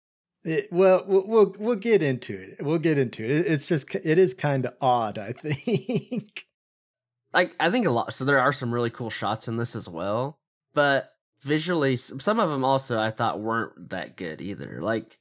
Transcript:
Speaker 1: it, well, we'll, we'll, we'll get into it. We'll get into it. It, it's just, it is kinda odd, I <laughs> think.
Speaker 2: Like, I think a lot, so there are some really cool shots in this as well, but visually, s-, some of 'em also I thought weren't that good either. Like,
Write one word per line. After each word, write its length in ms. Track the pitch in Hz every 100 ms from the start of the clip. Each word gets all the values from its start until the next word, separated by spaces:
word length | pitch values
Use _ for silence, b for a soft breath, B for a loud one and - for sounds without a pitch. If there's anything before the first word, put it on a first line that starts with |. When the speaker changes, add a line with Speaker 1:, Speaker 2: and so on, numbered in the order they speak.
| _ _ _ _
Speaker 1:
it, 300 | 165 156 135
well, 320 | 175 190 180 185
we'll, 200 | 196 196
we'll, 260 | 226 190 190
we'll 180 | 214 220
get 260 | 233 202
into 320 | 147 123 -
it. 220 | 95 95 -
We'll 200 | 147 165
get 180 | 160 147
into 260 | 120 -
it. 60 | 113
It, 160 | 151 170
it's 220 | 151 -
just, 260 | 160 -
it 240 | 190 160 165
is 160 | 185
kinda 400 | - 147 135 120 -
odd, 380 | 131 123 110 107
I 140 | 101
<laughs> 0 |
think. 1120 | - 151 147 - 208 - 233 - 240 - - - _ _ _ _ _ _ _ _
Speaker 2:
Like, 220 | 175 175 -
I 100 | 165
think 160 | 247 185
a 40 |
lot, 220 | 117 -
so 120 | -
there 160 | 131 139
are 120 | 131
some 220 | 135 120
really 160 | 120 117
cool 200 | - 117
shots 380 | - 101 110 -
in 80 | 113
this 180 | 117
as 140 | 110 92
well, 500 | 82 98 110 139 - _ _ _
but 340 | 147 143 135 - _ _ _
visually, 520 | 135 151 165 170 135
s-, 180 | 127 - 135
some 200 | 202 220
of 120 | 180
'em 120 | 139
also 360 | 131 135 131 113
I 120 | 110
thought 300 | 110 113 82
weren't 480 | 110 113 104 - 87
that 300 | 92 - -
good 240 | 85 76
either. 380 | 87 90 60 58
Like, 340 | 92 113 - _